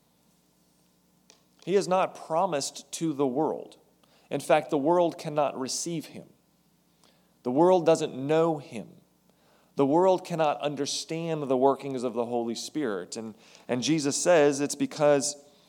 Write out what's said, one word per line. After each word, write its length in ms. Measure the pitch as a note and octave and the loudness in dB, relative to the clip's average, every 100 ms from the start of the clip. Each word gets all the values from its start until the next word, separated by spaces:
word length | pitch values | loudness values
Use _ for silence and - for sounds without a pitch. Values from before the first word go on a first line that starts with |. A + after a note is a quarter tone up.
| _ _ _ _ _ _ _ _ _ _ _ _ _ _ _ _ - | _ _ _ _ _ _ _ _ _ _ _ _ _ _ _ _ -2
He 100 | G3 | 0
is 120 | E3+ | 2
not 280 | F#3 F3+ - | 0 0 -4
promised 760 | - D#3+ F#3 D3 C3 - - | -4 -2 0 -2 -6 -10 -14
to 200 | - E3 | -6 -4
the 140 | C#3 C#3 | -2 -2
world. 500 | B2 D3 D#2+ - - _ _ _ _ - | 0 -2 -4 -10 -20 _ _ _ _ -8
In 100 | C#3+ | -4
fact, 300 | - D#3 - | 2 2 2
the 80 | D3 | 0
world 400 | C#3+ F3 E3+ - | 2 2 2 -2
cannot 420 | E3 D3 C#3 - | -6 -2 -2 -2
receive 480 | B2+ - F3 E3 - | -6 -6 -6 -8 -10
him. 180 | G#2 - _ _ _ _ _ _ _ _ _ _ _ | -16 -20 _ _ _ _ _ _ _ _ _ _ _
The 80 | B2 | -2
world 340 | C3 F3 F#3 D#3 | 4 6 6 6
doesn't 300 | D#3 D#3 B2+ | 4 2 -4
know 420 | C#3 D#3+ E3 D3+ | 0 2 2 0
him. 300 | - A2+ - - _ _ _ _ _ _ _ - | -6 -12 -12 -18 _ _ _ _ _ _ _ 0
The 100 | C#3 | 2
world 400 | D#3+ F#3+ F3+ F3+ | 4 4 2 0
cannot 340 | E3 D3+ - | -2 0 0
understand 840 | C#3+ C#3 C#3 - - D#3+ E3 D#3 | -4 -4 -6 -6 -6 -6 -4 -4
the 120 | C3+ C3 | 0 4
workings 480 | C3+ C#3 C#3 C3 | 4 2 -2 -6
of 100 | A#2+ | -4
the 120 | A2+ A#2 | -4 -2
Holy 300 | A#2+ A#2 A2 | -2 -2 -6
Spirit. 600 | - D#3 C3+ G2 F#2 A#2+ | -8 -4 -4 -4 -8 -10
And, 180 | A2 G#2 - - - | -12 -14 -20 -16 -6
and 140 | C3 | -2
Jesus 360 | A#2 D#3+ C#3+ - | 0 0 0 0
says 420 | E3+ F3 D3 C#3 | 4 6 4 2
it's 160 | C#3+ - | -2 -4
because 640 | C#3 - D3 C#3+ - - - _ | -6 0 4 4 2 -6 -16 _